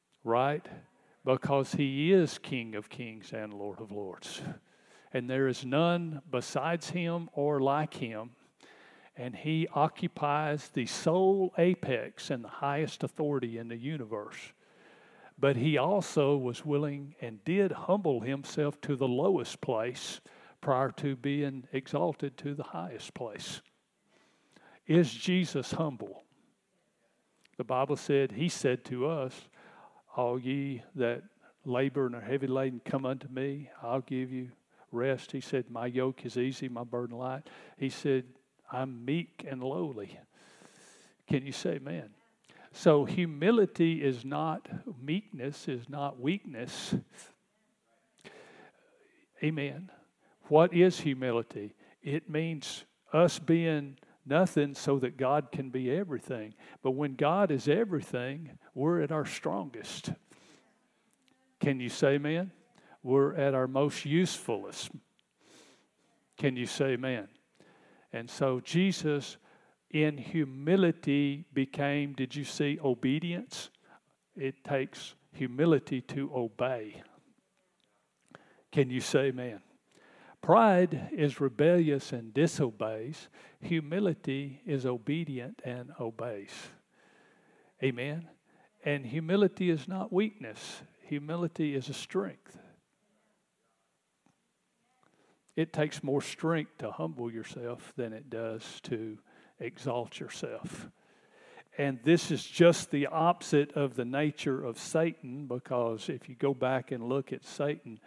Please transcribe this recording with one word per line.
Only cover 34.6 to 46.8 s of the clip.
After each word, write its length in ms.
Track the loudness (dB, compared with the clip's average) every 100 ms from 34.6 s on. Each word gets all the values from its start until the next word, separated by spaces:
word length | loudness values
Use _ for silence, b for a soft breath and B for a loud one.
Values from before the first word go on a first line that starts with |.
| _ b _
rest." 420 | -2 0 -2 -4
He 100 | -10
said, 260 | -4 -4 -4
"My 160 | -6 -4
yoke 380 | 0 0 -2
is 140 | -6 -2
easy, 300 | -2 -2 -8
my 140 | -8
burden 340 | -6 -4 -4 -6
light." 320 | -6 -8 -12 B B -6
He 140 | -4
said, 340 | -2 0 0 0 -12 _ _ -10
"I'm 320 | -6 -6 -6
meek 400 | -2 -2 -2 -10 -10
and 160 | -6
lowly." 560 | -4 -2 -4 -6 -10 -14 -20 B B B B B B B B B -2
Can 180 | -2
you 80 | -2
say 200 | -4 -4
amen? 420 | -4 -6 -10 -10 -18 _ _ B B B
So 320 | 2 6 8
humility 960 | 6 0 -2 0 4 6 4 4 2 4
is 220 | 0 0
not 440 | -4 -4 -2 -4 -8 -12 -10 -10
meekness, 640 | -4 -4 -4 -8 -8 -8 -6
is 220 | -6 -6
not 320 | -6 -6 -4
weakness. 760 | -2 -2 -6 -10 -10 -10